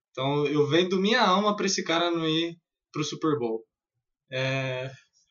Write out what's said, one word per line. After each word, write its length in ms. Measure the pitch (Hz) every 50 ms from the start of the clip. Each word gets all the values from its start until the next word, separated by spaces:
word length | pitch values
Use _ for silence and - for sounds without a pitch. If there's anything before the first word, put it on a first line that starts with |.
| _ _
Então 360 | _ - 131 139 147 147 147 139
eu 180 | 147 151 143 135
vendo 320 | 143 170 185 185 185 185
minha 220 | 190 208 240 254
alma 340 | 226 190 180 196 208 208 202
pra 120 | 202 190 196
esse 160 | 190 - -
cara 260 | - 165 170 175 175
não 180 | 170 170 160 160
ir 300 | 156 160 165 170 170 170 _ _ _ _ _ _
pro 120 | - 151 151
Super 340 | 147 - 147 - 160 147 117
Bowl. 260 | 120 113 110 113 - _ _ _ _ _ _ _ _ _ _ _ _ _
É, 580 | 131 131 131 131 131 135 131 131 127 127 127 131 131 - - _ _ _ _ _